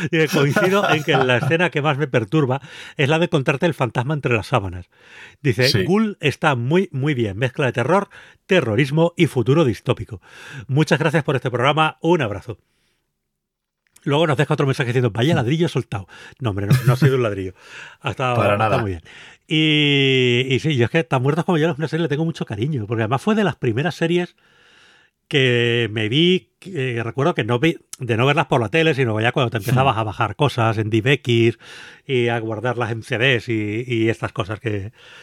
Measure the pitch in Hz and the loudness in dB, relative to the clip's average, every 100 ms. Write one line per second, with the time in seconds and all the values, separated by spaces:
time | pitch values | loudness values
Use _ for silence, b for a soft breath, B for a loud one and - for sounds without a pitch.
0 | 160 165 151 160 143 214 190 202 196 156 | -2 0 0 2 2 2 2 2 2 0
1 | 147 147 127 123 131 165 196 151 151 139 | 2 2 2 2 2 2 0 0 -2 -2
2 | 147 127 110 156 127 139 B B B - | 0 -2 0 0 0 -2 B B B -2
3 | 139 160 175 151 131 135 175 - 123 131 | 0 2 2 0 0 0 0 0 -2 -2
4 | 123 151 135 113 - 123 95 87 - B | -4 -4 -2 -2 0 -2 -2 -10 -16 B
5 | B B B B 143 127 127 101 110 208 | B B B B -4 0 2 2 2 2
6 | 220 - 147 - 160 123 120 180 196 135 | 0 -2 -4 0 0 0 0 0 0 -4
7 | 147 127 107 98 127 - 127 120 131 190 | -2 -2 -2 -2 -4 -2 -2 -2 2 0
8 | 196 B B B - 180 117 107 139 156 | 0 B B B 0 2 2 0 0 2
9 | 170 - 151 127 113 156 135 95 - 113 | 0 2 0 2 2 4 2 0 -2 -4
10 | 113 98 B B B 139 104 135 156 147 | -4 -14 B B B -14 -2 0 2 2
11 | 156 156 156 131 127 120 135 151 156 - | 2 0 0 -2 -2 0 2 2 0 0
12 | 165 175 113 98 - 104 _ _ _ _ | 0 0 0 -6 -12 -16 _ _ _ _
13 | _ _ _ _ _ _ _ _ _ _ | _ _ _ _ _ _ _ _ _ _
14 | 151 143 165 139 143 147 139 131 123 123 | -2 2 2 2 0 0 0 0 0 2
15 | 120 104 139 170 117 160 170 135 - 101 | 0 2 2 2 0 0 0 -2 -6 -8
16 | 95 B B - 120 98 101 127 131 127 | -10 B B -6 -4 -2 2 2 2 2
17 | 143 131 113 98 92 - B B B B | 2 2 -2 -2 -8 -10 B B B B
18 | 131 101 127 120 104 101 110 120 104 85 | -8 -4 -2 2 2 2 2 0 -2 -6
19 | B B B B - 156 156 151 147 139 | B B B B -4 0 2 4 4 4
20 | 135 131 127 120 131 127 160 135 117 165 | 4 4 4 2 2 0 0 0 2 0
21 | - 131 135 156 160 160 165 139 160 160 | 0 0 0 0 0 0 0 -2 -4 -4
22 | 160 143 165 - - 104 135 139 101 113 | -2 -2 -2 -4 -8 -4 -2 -4 -2 -2
23 | 110 131 214 220 190 - 131 113 165 - | 0 0 0 2 0 0 -2 0 -2 -2
24 | 165 175 175 _ b b b b b b | 0 0 -2 _ b b b b b b
25 | b _ - 143 131 120 120 120 113 110 | b _ -2 2 2 2 2 0 -2 -2
26 | 107 139 175 185 _ _ 185 170 131 117 | -2 2 2 2 _ _ -12 -8 -6 -6
27 | 113 127 123 131 113 123 160 - - - | -6 -2 -2 0 -2 0 0 -2 -12 -12
28 | 120 110 135 147 - 139 107 160 160 131 | -2 0 2 2 2 0 0 0 0 0
29 | 123 107 117 147 117 113 98 127 135 107 | 0 0 0 0 -2 -2 0 2 2 0
30 | 110 - 107 - 143 - 113 107 107 110 | -4 -4 -4 0 -2 2 0 0 0 0
31 | 117 151 - 117 117 - B B B B | 2 0 2 4 4 0 B B B B
32 | - 127 120 117 110 107 123 120 110 113 | -4 -2 0 -2 -6 -4 -4 -4 -4 -6
33 | - 113 135 117 - 110 104 107 127 117 | -6 0 2 2 -2 -4 -2 -6 -4 0
34 | 113 107 117 - 101 104 113 104 101 B | 0 -2 -6 -6 -8 -6 -6 -6 -8 B
35 | B B | B B